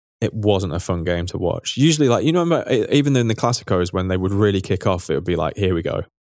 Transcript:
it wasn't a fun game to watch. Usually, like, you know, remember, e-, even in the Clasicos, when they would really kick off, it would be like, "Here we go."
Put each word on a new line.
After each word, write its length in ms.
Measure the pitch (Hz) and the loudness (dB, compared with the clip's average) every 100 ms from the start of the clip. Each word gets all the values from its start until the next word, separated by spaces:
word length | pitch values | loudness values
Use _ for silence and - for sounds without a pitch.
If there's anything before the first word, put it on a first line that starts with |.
| _ - | _ -6
it 140 | 113 | -4
wasn't 400 | 104 104 98 95 | -2 2 2 0
a 60 | 80 | -4
fun 240 | - 87 | -4 -4
game 220 | 82 87 85 | -2 -2 -4
to 120 | - | -4
watch. 380 | 87 - - - | -4 -4 -6 0
Usually, 320 | 156 151 135 | 2 4 2
like, 160 | 113 | 2
you 80 | 127 | 2
know, 80 | 175 | 2
remember, 280 | 170 156 - | 2 0 0
e-, 140 | 120 - | 0 2
even 240 | 147 143 | 2 4
in 140 | 131 117 | 2 2
the 80 | 110 | 0
Clasicos, 560 | 120 123 - 92 87 | 0 -2 0 0 0
when 160 | 92 92 | -2 -2
they 80 | 92 | 0
would 160 | 92 | 0
really 280 | 101 104 98 | 2 2 2
kick 240 | 92 92 | 0 -2
off, 240 | 104 90 - | 0 -2 -2
it 40 | |
would 100 | 71 | -4
be 120 | 90 82 | -2 -2
like, 200 | 78 - | -2 -2
"Here 180 | 92 | 0
we 80 | 85 | 0
go." 200 | - - - _ _ | -2 -4 -6 _ _